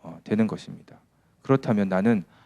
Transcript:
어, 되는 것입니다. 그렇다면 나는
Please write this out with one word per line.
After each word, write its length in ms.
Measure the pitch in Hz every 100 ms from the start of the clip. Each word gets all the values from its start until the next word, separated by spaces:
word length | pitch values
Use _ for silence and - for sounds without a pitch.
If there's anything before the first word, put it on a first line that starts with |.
어, 180 | 85 85
되는 220 | - 107 110
것입니다. 540 | 90 - - - - _ _ _ _
그렇다면 480 | - 135 135 107 98
나는 340 | 92 107 110 85 _